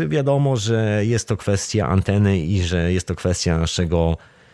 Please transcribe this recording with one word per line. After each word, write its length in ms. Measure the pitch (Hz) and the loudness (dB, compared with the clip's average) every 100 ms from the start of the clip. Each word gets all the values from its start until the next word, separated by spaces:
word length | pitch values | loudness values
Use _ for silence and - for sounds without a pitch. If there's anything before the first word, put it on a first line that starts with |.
| 160 | -2
wiadomo, 500 | 151 139 139 139 127 | 0 0 2 2 0
że 480 | 104 113 107 104 | 0 0 0 0
jest 220 | 107 113 - | 0 -2 -2
to 100 | 107 | -4
kwestia 500 | - 98 - 107 71 | -2 -2 -2 -2 2
anteny 520 | 95 87 101 101 95 | 2 2 2 2 2
i 220 | 78 98 | 0 0
że 300 | 87 90 85 | 0 0 0
jest 140 | 90 - | 0 -2
to 80 | |
kwestia 420 | 85 90 87 - 82 | -4 -2 0 0 0
naszego 600 | 82 - 85 85 82 80 - _ - | 0 -2 0 2 2 0 -6 _ -20